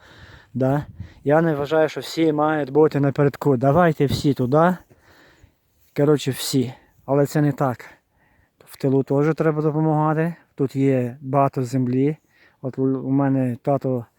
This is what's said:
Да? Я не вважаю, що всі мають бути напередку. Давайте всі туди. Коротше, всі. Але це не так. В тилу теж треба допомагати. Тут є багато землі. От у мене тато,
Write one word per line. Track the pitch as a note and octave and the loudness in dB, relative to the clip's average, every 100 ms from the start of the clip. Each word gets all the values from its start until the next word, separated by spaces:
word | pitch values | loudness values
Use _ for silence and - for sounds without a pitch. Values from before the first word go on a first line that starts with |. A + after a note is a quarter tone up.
| - - - - _ | -20 -20 -20 -20 _
Да? | A#2+ C3 C#3+ C#3+ - - - | -4 0 -2 -4 -14 -20 -10
Я | - D3+ | 0 2
не | E3+ D3 | 2 0
вважаю, | C#3+ D#3+ D#3 | -2 0 0
що | - | -2
всі | B2 - D#3+ | -8 -2 0
мають | D3 D3+ D#3 C#3 | 2 0 0 -2
бути | C#3 D#3 - | 2 4 4
напередку. | C#3+ C#3 C#3+ - D3 C3 | 0 2 0 0 0 2
Давайте | C3 C#3+ F3 D#3 C#3+ | 2 4 4 2 0
всі | - D3+ | 0 -2
туди. | C3+ B2 D3 E3+ F3+ - _ _ _ _ _ _ _ _ _ _ - | 0 2 2 2 0 -8 _ _ _ _ _ _ _ _ _ _ -2
Коротше, | C#3+ D3 - | 2 2 0
всі. | B2 - C#3 B2 - _ _ - | -6 -2 -2 -2 -6 _ _ -2
Але | C#3 C#3+ | 0 0
це | D#3+ | 0
не | D3 | 0
так. | C#3 C#3 A#2+ - - _ _ _ _ _ _ - | 0 -4 -4 -12 -20 _ _ _ _ _ _ -20
В | - | -6
тилу | C#3 C3+ | -2 0
теж | C3 C#3 D3 D#3 | 0 0 0 0
треба | D#3+ D3+ | -2 -2
допомагати. | D#3 D3+ D#3 D3+ D#3 D#3 E3 E3 _ - | -2 -2 0 0 0 0 -2 -6 _ -6
Тут | C#3 C3+ | -4 0
є | C3+ C3 B2 C3 | 0 0 -2 -8
багато | C#3 C#3 C#3 - | -4 0 0 -2
землі. | B2+ C3 B2+ B2+ C#3 D#3 _ _ _ _ | -4 -2 -2 0 0 -2 _ _ _ _
От | C3+ A#2+ | -12 -4
у | C3+ C3 C3 | -4 -4 -2
мене | C3+ C#3 C3+ B2+ A#2+ | 0 0 0 -2 -4
тато, | - C#3 C3+ B2+ A2+ | -2 -2 -2 -4 -6